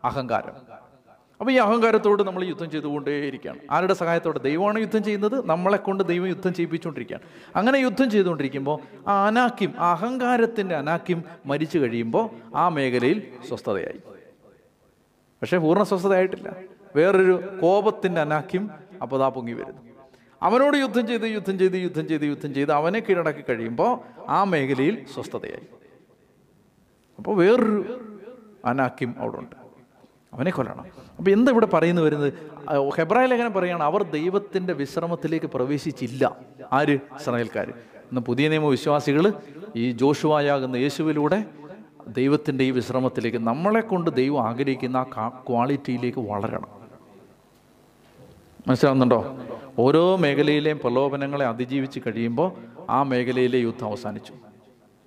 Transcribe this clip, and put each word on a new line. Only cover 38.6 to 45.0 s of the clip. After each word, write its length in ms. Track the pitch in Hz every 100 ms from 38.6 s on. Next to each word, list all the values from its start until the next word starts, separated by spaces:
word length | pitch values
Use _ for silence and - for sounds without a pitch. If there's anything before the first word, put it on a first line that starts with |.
| 151
വിശ്വാസികൾ 560 | 131 151 143 147 143 196 208 - 156 202 117
ഈ 80 | 120
ജോഷുവായാകുന്ന 840 | 120 135 143 156 151 143 143 131 127
യേശുവിലൂടെ 600 | 139 143 160 151 147 190 214 - 151 202 - - -
ദൈവത്തിൻ്റെ 520 | 117 135 147 151 135
ഈ 60 | 131
വിശ്രമത്തിലേക്ക്, 720 | 127 117 127 127 127 117 113
നമ്മളെ 420 | 113 131 185 226
കൊണ്ട് 280 | 220 185 165
ദൈവം 280 | 131 131 147
ആഗ്രഹിക്കുന്ന 540 | 113 117 139 127 123
ആ 100 | 127